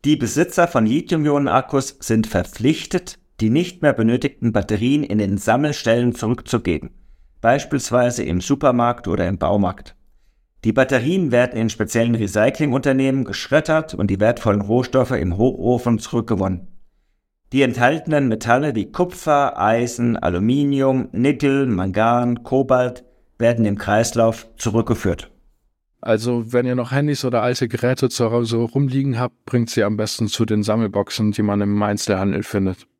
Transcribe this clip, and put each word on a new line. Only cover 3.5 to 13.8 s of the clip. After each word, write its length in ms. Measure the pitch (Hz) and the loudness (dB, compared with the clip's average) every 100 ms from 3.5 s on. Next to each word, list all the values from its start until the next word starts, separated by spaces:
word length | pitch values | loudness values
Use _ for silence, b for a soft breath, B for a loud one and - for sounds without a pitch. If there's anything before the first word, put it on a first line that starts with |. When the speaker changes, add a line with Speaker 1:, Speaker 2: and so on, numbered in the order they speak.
| 131 175 - | 0 -2 0
Speaker 1:
mehr 120 | 151 | 0
benötigten 580 | - 110 120 143 - 117 | 2 2 2 -2 -2 -2
Batterien 520 | 107 - 104 120 147 | -2 -2 -2 2 0
in 140 | 147 107 | 0 -2
den 200 | 101 98 | 0 -2
Sammelstellen 760 | - 120 147 143 - 117 120 | 0 2 0 -2 2 2 2
zurückzugeben, 760 | 120 110 120 - 120 101 78 - - - - - _ | 0 -2 -4 -2 -2 0 -4 -6 -18 -20 -20 -20 _
beispielsweise 840 | 113 139 - 143 - 123 123 120 | 2 2 0 -6 0 2 2 0
im 180 | 69 87 | -2 -4
Supermarkt 680 | - 139 143 120 120 120 - | 0 2 2 2 0 -2 -4
oder 200 | 95 90 | -2 -2
im 80 | 95 | -2
Baumarkt. 580 | 87 101 92 92 - - _ _ _ _ _ _ 113 | 0 2 0 -4 -16 -20 _ _ _ _ _ _ -2
Die 80 | |
Batterien 580 | 117 131 131 123 190 160 | 2 2 2 0 -2 2
werden 260 | 120 123 113 | 2 2 0
in 120 | 110 | -4
speziellen 460 | - 107 117 117 113 | -2 -2 0 0 0
Recyclingunternehmen 1080 | 101 104 117 - 151 135 143 135 135 135 | 0 2 0 2 0 0 0 2 2 0
geschreddert 720 | 127 - - 143 156 156 | -4 -8 0 0 2 -2